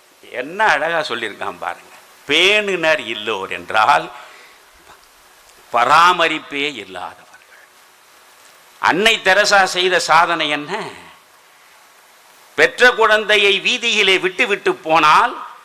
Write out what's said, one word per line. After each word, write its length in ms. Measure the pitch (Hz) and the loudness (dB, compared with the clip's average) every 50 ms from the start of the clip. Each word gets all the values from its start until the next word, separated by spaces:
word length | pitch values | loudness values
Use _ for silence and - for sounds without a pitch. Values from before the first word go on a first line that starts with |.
| _ _ _ _ - 104 | _ _ _ _ -20 -12
என்ன 340 | 104 117 131 147 175 208 220 | -12 -12 -10 -8 -4 -2 0
அழகா 340 | 202 156 139 147 165 170 160 | 0 0 0 -2 -2 -2 -4
சொல்லியிருக்கான் 580 | 147 - 120 117 113 104 95 90 98 101 92 85 | -4 -4 -6 -6 -6 -8 -8 -8 -10 -10 -10 -8
பாருங்க. 360 | 85 90 87 - - - - - - - - - _ | -10 -10 -10 -10 -16 -20 -20 -20 -20 -20 -20 -16 _
பேணுனர் 760 | - 143 160 175 190 208 214 208 196 190 170 160 160 156 151 120 | -2 0 2 2 2 2 0 -2 -2 -4 -2 0 0 0 0 -4
இல்லோர் 460 | 110 113 107 104 110 107 95 95 92 | -8 -10 -8 -6 -6 -6 -6 -6 -8
என்றால் 600 | 90 87 85 87 92 110 107 117 - 160 165 170 - - - - - - - - _ _ _ _ _ _ _ - - _ _ _ _ _ _ _ _ _ _ _ _ - _ _ - | -10 -10 -8 -2 0 2 4 4 2 2 -2 -6 -12 -20 -20 -20 -20 -20 -20 -20 _ _ _ _ _ _ _ -20 -20 _ _ _ _ _ _ _ _ _ _ _ _ -20 _ _ -2
பராமரிப்பே 1000 | 117 120 127 147 160 170 180 180 175 165 160 156 156 - - 143 143 143 151 143 | 0 2 4 4 6 6 4 4 2 0 0 -2 -4 -8 -10 -8 -6 -6 -6 -8
இல்லாதவர்கள். 960 | 110 98 92 92 90 90 82 - - - _ - - _ _ - - - _ _ _ _ _ _ _ _ _ _ _ _ _ _ _ _ - _ _ _ _ _ _ | -10 -14 -14 -14 -14 -14 -16 -16 -20 -20 _ -20 -20 _ _ -20 -20 -20 _ _ _ _ _ _ _ _ _ _ _ _ _ _ _ _ -20 _ _ _ _ _ _
அன்னை 420 | - 107 131 170 214 226 220 208 - | 0 0 2 2 2 0 0 2 0
தெரசா 400 | 190 185 202 208 196 208 196 190 | 2 2 2 2 4 2 2 2
செய்த 360 | 185 - 180 180 185 180 170 | 2 0 -2 -2 0 0 0
சாதனை 500 | - - 156 165 175 170 170 160 156 147 | 0 2 2 2 4 2 0 -2 -2 -4
என்ன? 400 | 151 143 147 147 190 220 175 123 - - - - - _ _ _ _ _ _ _ _ _ _ _ _ _ _ _ _ _ _ _ _ _ _ _ _ _ _ _ _ | -4 -6 -6 -8 -10 -10 -10 -12 -16 -18 -20 -20 -20 _ _ _ _ _ _ _ _ _ _ _ _ _ _ _ _ _ _ _ _ _ _ _ _ _ _ _ _
பெற்ற 360 | - 151 170 - - 247 247 | 0 0 0 2 2 2 2
குழந்தையை 680 | - 196 226 214 214 214 214 196 214 208 202 202 196 185 | 4 4 2 2 2 2 2 2 2 2 2 2 0 0
வீதியிலே 580 | 160 196 240 240 226 233 214 214 202 190 190 | -2 -4 -4 -4 -4 -2 -2 0 2 2 2
விட்டு 300 | 175 160 185 185 - 254 | 0 0 -4 -2 -2 -2
விட்டு 260 | 196 202 196 - 190 175 | -2 -2 -2 -2 -4 -4
போனால், 720 | - - 160 160 165 156 151 160 185 226 247 - - - - - - | -4 -2 0 2 4 4 6 6 4 4 2 -2 -8 -14 -16 -18 -20